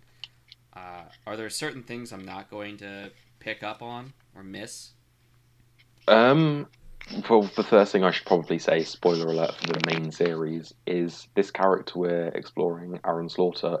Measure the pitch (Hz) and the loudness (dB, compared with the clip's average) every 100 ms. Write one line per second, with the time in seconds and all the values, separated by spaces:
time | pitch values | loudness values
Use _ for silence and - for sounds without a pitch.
0 | _ _ - _ _ - _ - 90 87 | _ _ -20 _ _ -20 _ -18 -16 -16
1 | 82 - - 107 110 - 156 135 120 120 | -18 -18 -12 -10 -8 -8 -8 -10 -12 -14
2 | 117 101 95 92 101 104 104 104 101 98 | -12 -14 -14 -14 -14 -12 -12 -12 -14 -14
3 | 98 - _ _ - 110 107 110 120 120 | -14 -18 _ _ -10 -8 -8 -10 -10 -12
4 | 127 - _ - 98 98 110 - - _ | -14 -20 _ -20 -16 -12 -12 -14 -18 _
5 | _ _ _ _ _ _ _ _ _ _ | _ _ _ _ _ _ _ _ _ _
6 | - 110 120 147 160 147 143 _ - - | 4 6 8 6 4 0 -6 _ -20 -18
7 | - - - 113 101 - 107 107 101 101 | -12 -8 4 4 6 0 6 6 8 6
8 | 92 87 - 90 80 85 - 82 78 - | 4 2 2 2 2 -2 2 2 0 0
9 | 87 85 82 80 82 - - 82 80 80 | 2 2 2 0 0 -2 -4 -2 -2 -2
10 | 80 78 85 80 80 82 80 - - 90 | -4 -2 -2 0 -4 -6 -8 -10 -4 -2
11 | 87 - - - 98 - 95 95 - 87 | -2 -6 -4 -2 -2 2 2 2 0 -2
12 | 90 87 85 - - - 87 85 87 90 | 0 0 -2 -6 -8 -2 -2 -2 -8 -6
13 | - 85 85 - 90 87 - 85 | -4 -4 -4 0 0 0 -2 -4